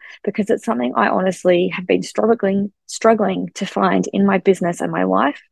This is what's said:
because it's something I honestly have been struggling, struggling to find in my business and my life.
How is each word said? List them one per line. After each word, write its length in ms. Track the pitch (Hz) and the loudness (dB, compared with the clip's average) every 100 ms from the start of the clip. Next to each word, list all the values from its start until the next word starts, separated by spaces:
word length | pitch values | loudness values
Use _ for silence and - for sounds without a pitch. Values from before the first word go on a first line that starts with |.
| - - | -8 -10
because 260 | - 214 202 | -6 -4 -2
it's 140 | 214 | -2
something 300 | - 233 247 175 | -2 -2 -2 0
I 140 | 104 | 2
honestly 580 | - 185 180 185 175 185 | 2 -2 0 2 2 2
have 180 | 170 180 | -2 0
been 160 | - | 0
struggling, 680 | 175 - 220 233 190 196 202 - - | 0 -2 0 2 0 -2 -4 -8 -16
struggling 640 | - 226 220 196 180 180 | 0 2 2 0 -2 -6
to 120 | - 196 | -8 -6
find 380 | - 190 190 180 | -2 0 0 0
in 140 | 196 196 | 0 2
my 120 | 190 | 2
business 420 | 196 185 175 170 | 2 2 0 -2
and 100 | 175 | -4
my 140 | 165 | -2
life. 360 | 185 185 277 - - | 0 2 0 -2 -12